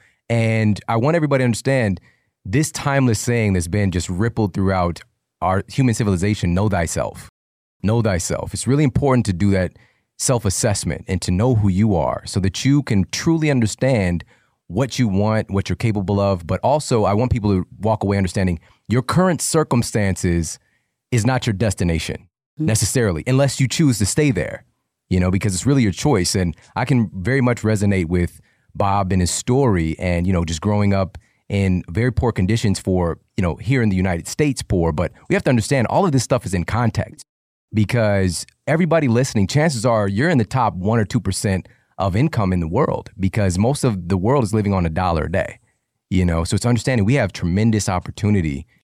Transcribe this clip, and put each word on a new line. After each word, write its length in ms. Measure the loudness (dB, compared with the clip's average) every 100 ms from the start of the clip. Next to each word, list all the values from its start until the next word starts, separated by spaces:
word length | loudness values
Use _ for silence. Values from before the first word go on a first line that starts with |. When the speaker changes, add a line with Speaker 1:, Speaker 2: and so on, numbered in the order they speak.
| _ _ -2
Speaker 1:
And 500 | 0 2 2 2 0 -2
I 80 | 0
want 180 | 2 2
everybody 240 | 2 2
to 40 | 2
understand 540 | 0 0 0 0 -2 -8 _ _ _ -4
this 260 | -2 -2
timeless 480 | -4 -2 2 2 2
saying 340 | 0 0 2
that's 140 | 0 0
been 240 | 0 0
just 160 | -2 -4
rippled 460 | -2 -2 0 -2
throughout 480 | 0 0 0 0 -4 -14 _ _ _
our 220 | -2 -2 -2
human 260 | 0 0 2
civilization, 580 | 0 0 0 0 0
"Know 160 | 0 0
thyself. 580 | 0 -2 -4 -6 -8 -18 _ _ _ _ _
Know 180 | -2 0
thyself." 500 | 0 0 -2 -6 -6
It's 140 | -6 -2
really 160 | 2 2
important 400 | 2 2 2 2
to 80 |
do 160 | 0 2
that 220 | 2 0 -6 _ _ _ -6
self-assessment 840 | -2 0 0 0 0 -2 -4 -6 -4
and 140 | -4
to 80 | 0
know 240 | 0 2 2
who 120 | 2
you 280 | 2 2 2
are 260 | 0 -4 -4
so 140 | -2
that 240 | -2 0
you 200 | 2 2
can 220 | 2 0 0
truly 380 | -2 0 0 2
understand 720 | 2 0 0 0 2 0 -2 -6 _ _ _ -8
what 320 | -4 -2 0
you 80 | 0
want, 420 | 2 2 0 -2
what 160 | -2 -2
you're 80 | -2
capable 440 | -2 -2 0 0
of. 260 | 0 0 -2
But 140 | -2
also, 400 | 0 0 0 2
I 100 | 2
want 180 | 2 0
people 180 | 0 0
to 140 | 0 -2 -4
walk 240 | -2 0
away 120 | 0 0
understanding 420 | 0 0 0 -2 -8 _ -2
your 140 | -2
current 400 | 0 2 2 0
circumstances 1160 | 0 0 2 0 0 0 0 0 0 0 -2 -8 _ _ _ _ _
is 140 | 0 2
not 200 | 0 0
your 80 |
destination 760 | 0 0 0 0 -2 -4 -10 -14 _ _ -6
Speaker 2:
Mm-hmm. 60 | -2
Speaker 1:
necessarily, 560 | 0 0 0 0 0 0
unless 320 | 2 2 0
you 60 | -2
choose 300 | 2 2 2
to 80 | 0
stay 240 | 2 0
there, 360 | 0 -4 -10 -16 _ _ _ -2
you 100 | 0
know, 100 | 2
because 220 | 0 0 -2
it's 100 | 0
really 180 | 2
your 100 | 2
choice. 420 | 0 0 0 0 0
And 180 | -2 -4 -10 -6
I 80 |
can 260 | 0 0 0
very 260 | -4 -2 0
much 220 | 0 0
resonate 460 | 0 2 2 2 2
with 340 | 0 0 -4 _ _ _ -4
Bob 380 | 0 0 0
and 80 | 0
his 100 | 0
story 640 | -2 0 2 2 2 0 -2
and, 300 | -2 0 0
you 60 |
know, 100 | 0
just 160 | -2 -2
growing 340 | -2 0 2
up 240 | 0 -2 -6 -20 _ -6
in 340 | -2 0 0 -2
very 220 | -2 0
poor 220 | 0 0
conditions 440 | 0 0 0 0 -2
for, 420 | 0 0 0 -4 _ -4
you 40 |
know, 140 | -2 -2
here 260 | -2 0
in 60 | 2
the 80 | 2
United 320 | 0 -2 -4
States, 340 | -2 -2 -2
poor. 300 | -2 0 0
But 220 | 0 -4 -6 -4
we 40 |
have 100 | -2
to 60 | 2
understand 380 | 0 2 0 0
all 180 | 0 0
of 60 |
this 120 | 0
stuff 220 | 0 -2 -2
is 80 |
in 120 | -4 -2
context, 580 | -2 0 -2 -6 -10 -20 _ _ _ _
because 720 | -2 0 2 2 2 0 -2 -8 _ -4
everybody 400 | 0 2 2 2
listening, 400 | 2 0 0 0
chances 380 | 2 0 0 0
are 220 | 2 2
you're 200 | 0 2
in 80 | 2
the 80 | 2
top 300 | 0 0 0
one 240 | 0 0
or 60 | 0
two 160 | -2
percent 460 | -2 -2 -2 -2 -4 _ _ -4
of 200 | 0 2
income 340 | 0 0 0
in 80 | 0
the 80 | 0
world, 440 | 0 0 -2 -8 -6
because 400 | -4 0 0 2
most 280 | 0 0 0
of 240 | -2 -2
the 80 | 0
world 260 | 2 0
is 100 | 0
living 200 | 0 0
on 120 | 0 0
a 40 |
dollar 340 | 0 0 0 -2
a 60 |
day, 280 | -2 -4 -10 _ _ _ _ -4
you 160 | 0 2
know? 180 | 0
So 120 | 0 -2
it's 100 | 0
understanding 400 | 0 0 0 2
we 80 | 2
have 160 | 0
tremendous 560 | -4 -2 0 2 2 0
opportunity 800 | -4 -6 -4 0 0 0 -4 -10 _